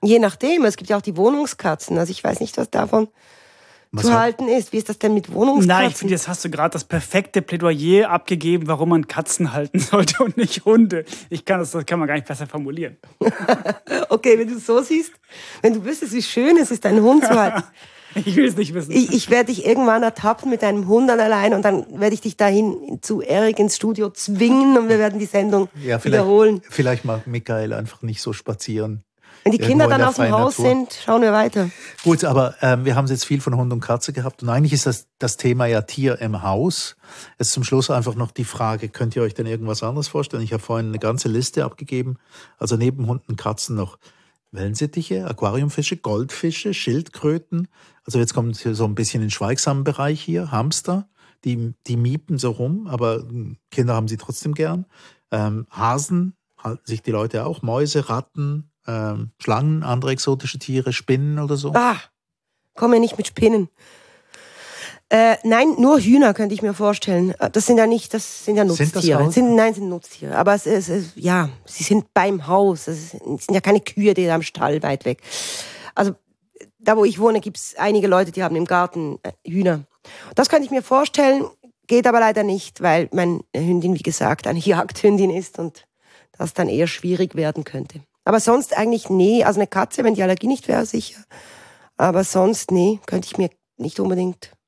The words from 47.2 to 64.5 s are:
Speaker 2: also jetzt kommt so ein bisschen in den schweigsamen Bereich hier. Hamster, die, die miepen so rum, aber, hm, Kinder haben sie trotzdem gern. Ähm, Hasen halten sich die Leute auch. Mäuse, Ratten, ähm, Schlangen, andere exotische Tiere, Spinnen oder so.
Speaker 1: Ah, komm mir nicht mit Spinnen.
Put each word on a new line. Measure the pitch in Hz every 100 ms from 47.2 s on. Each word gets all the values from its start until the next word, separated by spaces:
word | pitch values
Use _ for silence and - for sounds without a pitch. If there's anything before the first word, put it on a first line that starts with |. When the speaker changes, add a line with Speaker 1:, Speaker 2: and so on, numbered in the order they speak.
| 151 160 160 170 180 _ _ _ -
Speaker 2:
also | 120
jetzt | 117
kommt | - 117 110
so | 120 107
ein | 113 104
bisschen | 110 120
in | 107
den |
schweigsamen | - 101 120 - 139
Bereich | 139 139 143 151
hier. | - 170 170
Hamster, | 123 127 156 - 180 202 _ _ _
die, | - 120 117 117 -
die | 120
miepen | 120 147 _ 147
so | 123
rum, | 110 123 185 208
aber, | 127 117 113
hm, | 117 120 107 107 _
Kinder | - 120
haben | 113 110
sie | 110
trotzdem | - - 151
gern. | 147 156 175 180 _ - _ _
Ähm, | 107 107 107 117
Hasen | - 113 131 147 180 185 - _ _
halten | 110 110 -
sich | 113
die | -
Leute | 110 110 110 131
auch. | 170
Mäuse, | 113 120 147 147 135
Ratten, | 113 - - 143 147 151 _
ähm, | - 113 107 107 110 _
Schlangen, | - 113 147 156
andere | 156 123 135
exotische | 131 - 135 135 131
Tiere, | - 131 131
Spinnen | 123 - 131 143 151
oder | 143 143
so. | 143
Speaker 1:
Ah, | 160 247 202 - _ _ _ _ _ _
komm | - 233
mir | 233
nicht | 233 -
mit | 208
Spinnen. | - 220 220 175 _ _ - _ _ _ - -